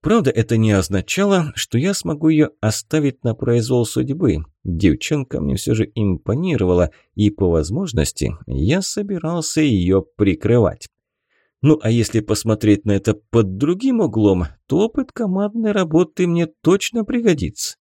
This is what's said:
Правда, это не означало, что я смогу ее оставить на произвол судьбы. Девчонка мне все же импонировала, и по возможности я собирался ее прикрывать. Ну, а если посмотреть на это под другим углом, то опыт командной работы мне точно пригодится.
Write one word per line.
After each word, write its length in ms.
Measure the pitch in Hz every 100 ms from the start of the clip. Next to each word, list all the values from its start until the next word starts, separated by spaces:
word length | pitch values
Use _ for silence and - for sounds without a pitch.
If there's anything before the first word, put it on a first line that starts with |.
| 160
Правда, 240 | 226 135
это 280 | - 110 113
не 140 | 110
означало, 800 | 101 90 95 - - 202 190 151 -
что 240 | - 120
я 160 | 175 196
смогу 340 | - 147 160
ее 200 | 156 151 _
оставить 600 | 110 - - 156 143 -
на 100 | 120
произвол 540 | 110 120 120 117 123 113
судьбы. 560 | 127 127 151 156 78 78 _
Девчонка 760 | - 82 98 107 - 151 131 -
мне 140 | 139 127
все 180 | -
же 160 | 113 104 -
импонировала, 960 | 101 87 - 123 185 139 90 87 85 _ _ -
и 160 | 104
по 180 | - 92
возможности 840 | 82 78 127 196 110 69 - - - -
я 380 | 67 82 165
собирался 800 | - - 208 185 160 170 156 156
ее 420 | 151 101 87 95 - -
прикрывать. 720 | 98 85 - 120 104 - - _ _ _ _ _ _ _
Ну, 160 | 139 156
а 80 | 117
если 300 | 117 110 113
посмотреть 680 | 104 107 113 107 113 101 104
на 60 |
это 240 | 98 113 107
под 420 | _ 117 98 95
другим 420 | 143 185 269 233
углом, 460 | 175 110 104 92 78 - _
то 100 | 151
опыт 340 | 226 294 262
командной 600 | - 214 190 208 226 220
работы 560 | 208 170 156 175 - 175
мне 180 | 170 165
точно 580 | _ - 196 - 233
пригодится. 760 | 208 247 226 151 87 - - -